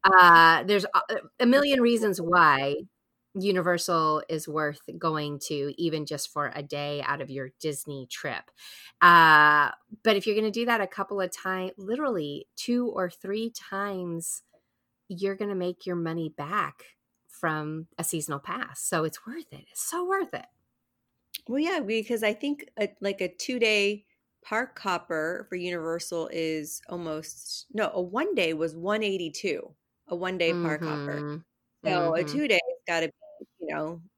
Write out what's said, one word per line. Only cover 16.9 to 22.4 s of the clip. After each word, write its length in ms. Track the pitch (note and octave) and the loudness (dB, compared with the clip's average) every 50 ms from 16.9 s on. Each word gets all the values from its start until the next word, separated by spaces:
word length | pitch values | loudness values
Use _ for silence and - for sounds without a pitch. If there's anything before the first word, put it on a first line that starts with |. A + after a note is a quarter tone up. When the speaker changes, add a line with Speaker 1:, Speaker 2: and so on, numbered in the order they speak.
| _ _ _ _ _ _ _ _ - - | _ _ _ _ _ _ _ _ -10 -4
Speaker 1:
from 480 | - E3 D#3 D#3 D3+ D3+ D#3 D#3+ E3 _ _ - | -4 -2 -2 -2 -4 -6 -8 -8 -10 _ _ -8
a 60 | E3+ | -6
seasonal 360 | - - D#3+ D3 - D3 C#3+ | -4 -4 -4 -4 -6 -8 -8
pass. 400 | - - F3 A#3+ - - C3+ - | -6 -8 -8 -8 -8 -10 -10 -6
So 220 | - - - E3 D#3 | -4 -2 0 0 -2
it's 220 | D#3+ D#3+ - _ | -2 -4 -8 _
worth 260 | A3 C4 E4 - _ | -14 -14 -14 -14 _
it. 140 | - C#3 - _ | -20 -20 -20 _
It's 120 | _ - | _ -8
so 220 | - - - F4 F4+ | -8 -6 -4 -4 -2
worth 300 | F4+ G4 G4 F4+ - - | -2 -2 -2 -2 -4 -8
it. 120 | - - _ _ _ _ _ _ _ _ _ _ _ _ _ _ _ _ _ - - _ - | -12 -12 _ _ _ _ _ _ _ _ _ _ _ _ _ _ _ _ _ -14 -14 _ -4
Speaker 2:
Well, 120 | A#3 C#4 | -2 -2
yeah, 200 | D4+ E4+ G4 D#4+ | 0 0 -2 -4
because 420 | B3 G3 A3 A3+ G#3+ - A#3+ A3 | -2 -2 -2 -4 -2 -2 -4 0
I 120 | A3 G#3 A3 | 0 -2 -2
think 340 | G#3+ | -2